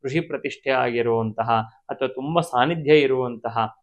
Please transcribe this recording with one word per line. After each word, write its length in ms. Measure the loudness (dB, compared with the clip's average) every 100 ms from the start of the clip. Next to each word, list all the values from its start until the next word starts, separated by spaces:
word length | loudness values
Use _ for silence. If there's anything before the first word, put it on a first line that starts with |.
| -2
ಋಷಿ 140 | -4
ಪ್ರತಿಷ್ಠೆ 500 | -4 -6 -6 -6 -2
ಆಗಿರುವಂತಹ 800 | 0 0 0 0 0 -2 -4 0 0 0 _ _
ಅಥವಾ 180 | -6 -6
ತುಂಬಾ 340 | -4 -2 -2
ಸಾನ್ನಿಧ್ಯ 580 | 0 0 0 0 4 4
ಇರುವಂತಹ 760 | 6 0 -2 -6 -6 -4 -4 -6